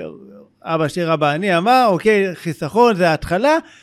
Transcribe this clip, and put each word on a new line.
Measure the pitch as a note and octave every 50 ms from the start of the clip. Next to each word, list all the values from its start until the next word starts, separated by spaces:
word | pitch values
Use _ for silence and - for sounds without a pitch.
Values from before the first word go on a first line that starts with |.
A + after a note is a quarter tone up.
| D#3+ D#2 D3+ - - - - - - _ _ _ -
אבא | - E3 D#3+ D#3+
עשיר, | C#3 - F3+ F3 D#3+ E3
אבא | D3+ D3+ D3
עני | D3 D#3 G3 G3+ F3 E3+
אמר, | F3 A3+ B3+ C4 B3+ A3
"אוקיי, | F#3 D#3+ - A3 G#3+ G3+ F#3+ F#3+ E3
חיסכון | - - E3+ D3+ - E3 C#3 - A3 A#3+ A#3+ G#3+
זה | E3+ F3+ E3+
ההתחלה, | D#3 C#3+ - - E3+ F#3+ A#3+ C#4+ D#4 E4 D#4+ - - -